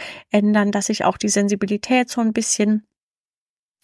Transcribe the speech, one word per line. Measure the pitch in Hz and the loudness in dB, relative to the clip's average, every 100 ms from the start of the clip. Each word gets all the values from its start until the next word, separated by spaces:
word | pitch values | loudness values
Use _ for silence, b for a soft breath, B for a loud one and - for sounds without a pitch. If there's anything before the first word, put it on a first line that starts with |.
| B B - | B B -2
ändern, | 208 208 214 202 | 2 4 4 2
dass | 202 196 | 0 -2
ich | 214 180 | -2 -2
auch | - | 0
die | 208 | -2
Sensibilität | 202 202 202 196 208 - 254 247 | 0 0 0 -2 -4 0 0 0
so | - | -2
ein | 226 | -2
bisschen | 220 220 - 214 214 - _ _ _ _ _ _ _ _ _ | -2 -2 0 2 0 -2 _ _ _ _ _ _ _ _ _